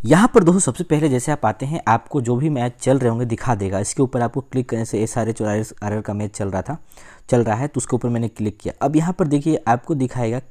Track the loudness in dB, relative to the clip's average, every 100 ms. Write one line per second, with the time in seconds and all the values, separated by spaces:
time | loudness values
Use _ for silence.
0 | 6 6 8 6 6 4 2 -4 -2 2
1 | 2 0 0 0 0 -2 -6 -4 2 0
2 | 0 -4 0 0 0 0 -4 -2 0 2
3 | 2 0 -2 -2 -2 -2 -2 -2 -4 -2
4 | -2 0 -2 -4 -6 -6 -4 -4 -4 -2
5 | -2 -2 -2 -2 -2 -2 -4 -8 -6 -6
6 | -4 -6 -6 -6 -4 -4 -6 -10 -12 -20
7 | -20 -20 0 2 2 0 -2 -4 -2 -2
8 | 0 -2 -2 -2 -6 -4 -10 -2 2 2
9 | 0 0 0 2 0 0 2 0 0 -2
10 | -2 -2 -2 -4 -8